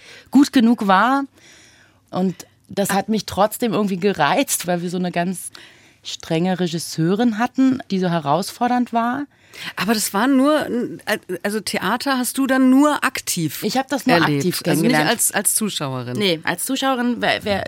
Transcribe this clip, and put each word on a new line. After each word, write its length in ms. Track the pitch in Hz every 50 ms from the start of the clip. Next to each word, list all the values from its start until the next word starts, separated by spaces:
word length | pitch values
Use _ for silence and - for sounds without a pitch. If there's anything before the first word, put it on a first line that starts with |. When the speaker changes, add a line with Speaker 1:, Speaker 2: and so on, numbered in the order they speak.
| - - - - - -
Speaker 1:
gut 220 | - 262 285 - -
genug 340 | 269 226 226 240 - 220
war. 380 | 196 190 185 208 240 269 277 277 - _ _ - - - - - - _ _ _ _ _ _ _ _
Und 360 | - - 185 190 170 - - - _ _ _ -
das 220 | - - 202 180
hat 180 | - 196 196 -
mich 160 | 220 214 -
trotzdem 460 | - - - 196 214 - - - 233 202
irgendwie 240 | - 214 196 196
gereizt, 680 | 180 165 208 190 - 151 139 175 240 285 - - - -
weil 160 | 170 180 175 170
wir 80 | 180
so 80 | 170 185
eine 120 | 180 180
ganz 400 | 175 175 175 180 190 170 - - - - - - - - _ _ _ _ -
strenge 580 | - - - - - 165 165 170 185 185 175
Regisseurin 800 | 185 170 156 170 - - - - 160 165 196 202 240 247 214 202
hatten, 420 | 233 247 - - 262 262 254 - - -
die 80 | 196 185
so 120 | 185 180
herausfordernd 800 | 170 170 147 143 143 165 202 - - - 247 247 247 247 247 - -
war. 320 | 233 226 240 247 269 294 - _ _ _ _ - - - - -
Speaker 2:
Aber 180 | - - 185 233
das 180 | 220 202 - -
war 140 | 196 220
nur, 400 | 269 285 254 262 294 302 294 - - 202 240 233 - - - - - 208 214 - - 185 170 -
also 180 | 202 202 220
Theater 580 | 185 - - - - 180 214 247 - 277 269 254
hast 200 | 254 240 - -
du 80 | 269
dann 240 | 254 262 262 262 254
nur 340 | 254 269 294 294 294 262 -
aktiv 580 | - - - - - - - 160 151 - - -
Speaker 1:
Ich 140 | 220 -
hab 120 | 254 262 -
das 180 | 294 262 -
nur 100 | - -
Speaker 2:
erlebt? 220 | 175 170 180 147 143
Speaker 1:
aktiv 240 | 139 180 170 - -
Speaker 2:
Also 180 | 180 - 151 160
nicht 80 | 233 247
Speaker 1:
kennengelernt. 180 | 151 151 -
Speaker 2:
als, 220 | 233 220 - - -
als 220 | - 208 - -
Zuschauerin? 640 | - 226 202 - - 160 139 131 127 123 120 123 127
Speaker 1:
Nee, 220 | 208 190 170 156 160
als 220 | - 165 - -
Zuschauerin, 580 | - 269 262 269 269 269 240 240 240 240 202 190
wär, 220 | 175 120 208 -
wär, 200 | 214 202 190 -